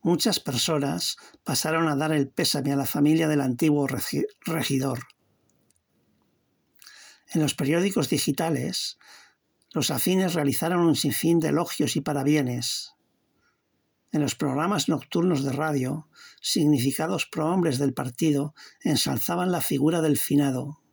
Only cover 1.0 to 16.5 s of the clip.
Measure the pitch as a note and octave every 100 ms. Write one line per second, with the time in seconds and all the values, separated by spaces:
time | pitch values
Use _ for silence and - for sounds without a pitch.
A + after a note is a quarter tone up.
1 | - - - - - C3 D#3 E3 E3 C#3
2 | D#3 D#3 C#3 - D#3+ C#3+ C3+ C#3 C3+ D3
3 | D3 D#3+ D#3+ D3+ C3 B2 D#3+ D3 C#3 B2
4 | - C#3+ G#4 _ - D#3+ - C3+ C3+ A#2+
5 | - _ _ _ _ _ _ _ _ _
6 | _ _ _ _ _ _ _ _ - -
7 | - _ _ E3 D3+ - C3+ E3+ G3 F#3+
8 | C#3+ D3 - C#3 E3 C#3+ C#3+ F#3 - -
9 | - - - _ _ _ _ D#3+ C3 C3
10 | - F#3 F#3+ E3 C#3+ - E3 F3+ E3+ C#3+
11 | D3+ - E3 E3+ D#3 C#3+ E3+ - C#3+ D3+
12 | C#3+ C#3+ C3+ D3+ B2+ B2 A#2+ - - _
13 | _ _ _ _ _ _ _ _ _ _
14 | _ D3+ C#3+ - D3 C3 E3+ G3+ - D#3+
15 | - E3+ F3+ D3+ C#3 C3 D#3 C#3+ B2+ D3+
16 | - - - - -